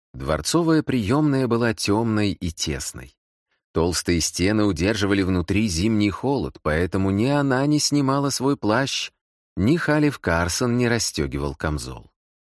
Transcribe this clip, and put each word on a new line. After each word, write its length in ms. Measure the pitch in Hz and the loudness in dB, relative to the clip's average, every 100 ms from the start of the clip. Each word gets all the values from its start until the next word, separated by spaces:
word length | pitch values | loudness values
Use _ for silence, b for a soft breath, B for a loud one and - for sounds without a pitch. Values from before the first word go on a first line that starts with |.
| _ | _
дворцовая 680 | 64 67 78 - 160 165 160 | -10 -4 -2 0 0 2 2
приемная 640 | - 127 98 139 156 135 127 | 2 -2 0 2 2 0 0
была 280 | 117 120 | 0 0
темной 580 | 104 - 104 117 107 104 | 0 0 0 2 0 0
и 180 | - 87 | -2 -4
тесной. 640 | - - 69 - - 64 - _ _ _ _ _ | -4 -6 -4 -8 -10 -16 -20 _ _ _ _ _
Толстые 460 | 82 85 85 - 85 | -2 0 0 0 0
стены 440 | - - 92 110 | 0 0 0 2
удерживали 580 | 104 82 95 107 101 101 | 0 2 0 0 2 2
внутри 460 | 92 90 82 98 110 | 2 0 0 0 0
зимний 420 | 80 107 107 104 | 0 0 2 0
холод, 480 | 95 127 139 69 - | 0 -2 -2 -4 -6
поэтому 480 | 76 76 90 98 95 | -2 0 0 0 0
ни 160 | 98 123 | 0 2
она 400 | 143 139 127 147 | 2 2 2 2
не 120 | 151 | 2
снимала 520 | - 143 135 139 139 | 2 0 2 0 0
свой 260 | - 131 143 | -2 -2 0
плащ, 540 | 104 113 135 - - - _ _ _ - | 0 0 0 -4 -8 -12 _ _ _ -2
ни 200 | 104 170 | 2 2
Халиф 420 | - 151 147 - | 2 2 2 0
Карсон 580 | - 82 85 - 123 120 | 0 0 0 0 0 2
не 100 | 120 | 2
расстегивал 640 | 117 - - 71 71 71 | 0 -2 -2 -4 -4 -6
камзол. 560 | 71 80 73 62 - - _ _ _ | -4 -4 -4 -6 -12 -18 _ _ _